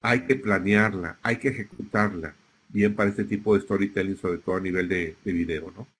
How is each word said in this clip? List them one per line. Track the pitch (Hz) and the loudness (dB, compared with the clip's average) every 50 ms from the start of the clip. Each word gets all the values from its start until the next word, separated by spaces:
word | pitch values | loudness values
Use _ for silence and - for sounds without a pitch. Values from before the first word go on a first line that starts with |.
Hay | - 110 120 127 127 | 2 2 2 2 2
que | - 135 | 0 0
planearla, | 107 101 107 101 95 92 98 104 104 107 107 104 95 87 82 85 _ _ | 0 2 2 2 2 4 4 6 6 6 4 2 -2 -6 -8 -10 _ _
hay | 117 117 117 | -4 -4 0
que | - 135 | -2 -4
ejecutarla | - - 104 - - - 104 104 - 110 104 104 98 87 80 78 - _ _ _ _ _ _ _ | -4 -4 -10 -12 -10 -14 -12 -4 0 0 0 0 -2 -4 -10 -10 -12 _ _ _ _ _ _ _
bien | - 104 101 104 104 | -2 2 2 2 2
para | - 107 101 | 2 0 0
este | 101 - 104 | 2 -2 -4
tipo | 101 107 101 - 107 107 | -2 -4 -4 2 4 4
de | 98 95 | 4 4
storytelling, | - 104 98 98 101 101 101 92 95 98 | 0 0 0 0 0 0 -2 -2 -2 -4
sobre | 92 - 92 87 85 | -4 -4 -4 -4 -4
todo | - - 92 | -4 -4 -4
a | 95 | -2
nivel | 95 95 90 92 92 87 | -2 -2 -2 -2 -2 0
de, | 92 90 85 80 80 _ _ | -2 -2 -2 -4 -8 _ _
de | 104 90 | -4 -2
video, | 85 85 78 82 76 80 87 85 | -2 -2 -2 -4 -6 -8 -10 -14
¿no? | 95 123 - _ | -16 -18 -18 _